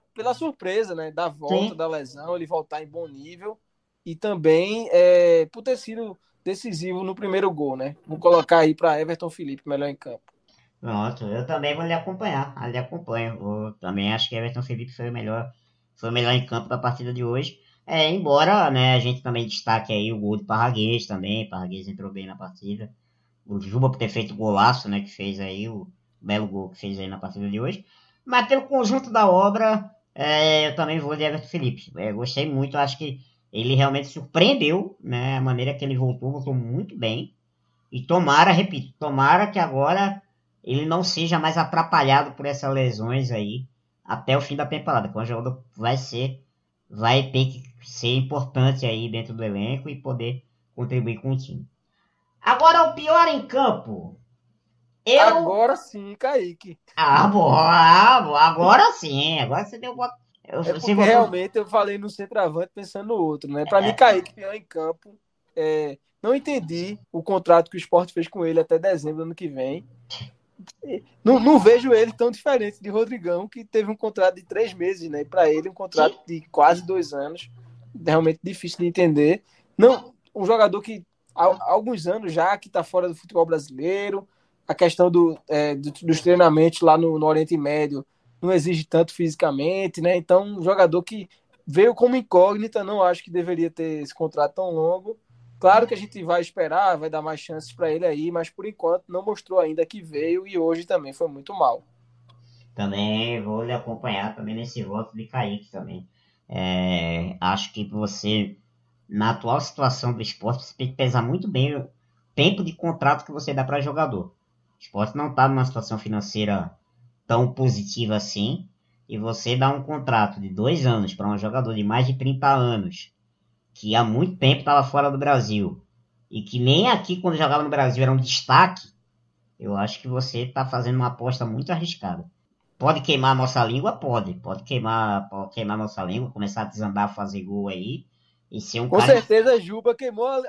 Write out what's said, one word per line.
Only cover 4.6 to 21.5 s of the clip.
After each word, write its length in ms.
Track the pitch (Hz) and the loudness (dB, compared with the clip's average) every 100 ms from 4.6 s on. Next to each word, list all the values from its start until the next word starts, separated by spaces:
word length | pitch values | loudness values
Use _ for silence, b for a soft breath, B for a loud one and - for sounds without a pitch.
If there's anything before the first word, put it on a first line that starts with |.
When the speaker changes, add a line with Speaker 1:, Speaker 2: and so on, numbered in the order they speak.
| 190 220 226 | 2 -4 2
Speaker 1:
é, 540 | - 269 269 254 247 240 | 6 8 8 8 6 2
por 100 | 233 | -4
ter 140 | 233 254 | -4 -4
sido 420 | - 226 220 180 _ _ | -6 -10 -10 -14 _ _
decisivo 580 | 180 190 240 160 180 185 | -10 -8 -8 -8 -6 -6
no 120 | 190 | -6
primeiro 360 | 190 202 190 196 | -6 -4 0 0
gol, 260 | 156 143 131 | -2 -4 -6
né? 200 | 135 147 - | -8 -10 -14
Vou 120 | 156 | 0
colocar 400 | 175 - - 170 | 4 6 6 6
aí 160 | 156 | 6
pra 260 | 151 165 151 | 4 2 2
Everton 300 | 156 165 175 | -2 -6 -10
Felipe, 320 | - 147 135 147 | -10 -12 -12 -6
melhor 220 | 139 143 | -4 -4
em 80 | 135 | -8
campo. 240 | 135 113 _ _ _ _ _ _ | -16 -18 _ _ _ _ _ _
Speaker 2:
Pronto, 440 | 117 104 110 - 107 | -6 -4 -4 -6 -8
eu 200 | 113 127 | -8 -6
também 280 | 139 143 | -4 -4
vou 100 | 156 | -4
lhe 80 | 165 | -4
acompanhar, 600 | 165 180 185 208 135 139 - | -6 -6 -8 -6 -4 -6 -10
eu 80 | 117 | -8
lhe 80 | 123 | -8
acompanho. 600 | 127 170 - 113 117 110 101 107 107 | -8 -12 -8 -6 -6 -8 -8 -8 -10
Eu 60 | |
também 380 | 104 92 98 101 | -10 -8 -4 -2
acho 160 | 110 - | -2 -4
que 80 | 113 | -6
Everton 260 | 117 123 | -6 -8
Felipe 300 | 127 113 120 | -8 -10 -10
foi 160 | - 120 | -12 -10
o 40 | |
melhor, 380 | 120 107 113 123 - _ _ _ _ | -8 -6 -8 -8 -16 _ _ _ _
foi 140 | 117 | -6
o 20 | |
melhor 200 | 120 120 | -2 0
em 120 | 127 127 | 0 -2
campo 220 | 113 101 | -6 -6
da 100 | 127 | -4
partida 340 | 123 127 123 | -4 -4 -8
de 120 | 123 | -6
hoje. 340 | 120 127 165 b b b | -4 -4 -6 b b b
É, 260 | - 160 156 | -4 0 0
embora, 600 | 190 156 143 160 208 160 | 0 2 4 6 4 4
né, 240 | 131 127 | 4 4
a 40 | 127 | 4
gente 220 | 123 127 | 0 -4
também 240 | 127 120 110 | -4 -4 -6
destaque 460 | - - 113 - | -6 -2 -2 0
aí 200 | 107 107 | -4 -4
o 60 | 110 | -4
gol 180 | 104 104 | -4 -4
de 80 | |
Parraguês 600 | - 110 120 113 107 117 - | -2 0 0 0 0 -2 -4
também, 420 | 98 95 110 | -6 -4 -6
Parraguês 400 | 104 | -6